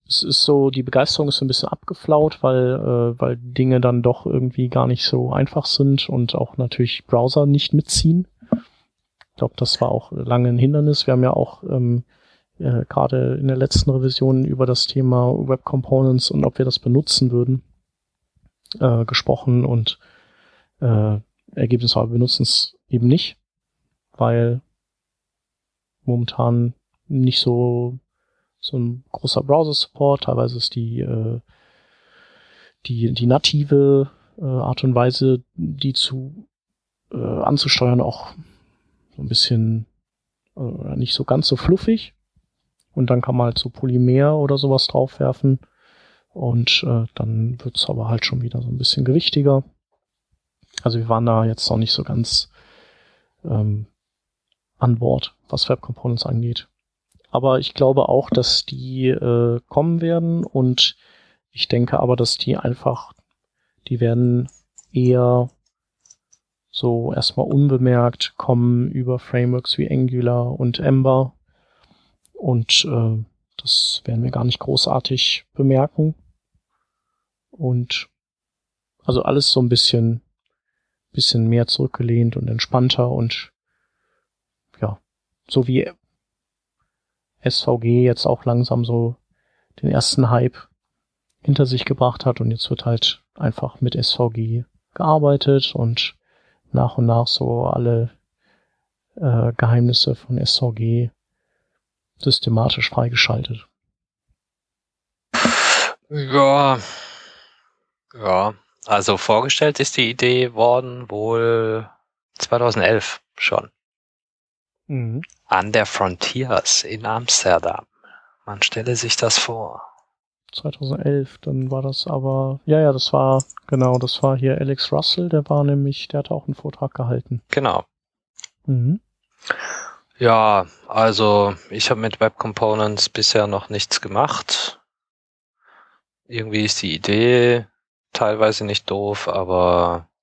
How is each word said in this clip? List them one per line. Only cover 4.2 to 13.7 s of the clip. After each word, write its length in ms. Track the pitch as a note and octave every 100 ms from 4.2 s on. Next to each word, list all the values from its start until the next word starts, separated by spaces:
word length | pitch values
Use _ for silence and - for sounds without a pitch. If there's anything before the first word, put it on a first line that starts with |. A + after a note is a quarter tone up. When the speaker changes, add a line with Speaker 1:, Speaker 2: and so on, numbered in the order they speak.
| -
Speaker 1:
irgendwie 420 | B2+ B2+ B2+ B2
gar 180 | B2+ B2+
nicht 180 | A#2+
so 280 | - B2+ B2+
einfach 340 | B2+ C3+ D3+ -
sind 420 | - C#3 C#3 -
und 260 | C3 A#2+
auch 240 | - A#2+ -
natürlich 480 | B2 - A#2+ - -
Browser 400 | A#2+ B2+ D3+ C#3+
nicht 260 | C#3+ -
mitziehen. 560 | D3 - - D#3+ E3+ F3+ _ -
Ich 880 | A#3 - _ _ _ _ _ _ -
glaub, 180 | A#2+ -
das 240 | B2+ -
war 100 | -
auch 220 | A2+ -
lange 380 | - B2 B2 B2
ein 80 | A#2+
Hindernis. 480 | C3 D3 D3+ C#3+ -
Wir 60 |
haben 100 | B2+
ja 100 | B2+
auch, 300 | - - -
ähm, 420 | F#3+ C3+ A#2+ A#2+ - _ _ _ _ -
äh, 260 | C#3+ A#2+ -
gerade 480 | C3+ C3 C3 B2+ C#3
in 120 | C3+
der 80 | C3
letzten 340 | C3+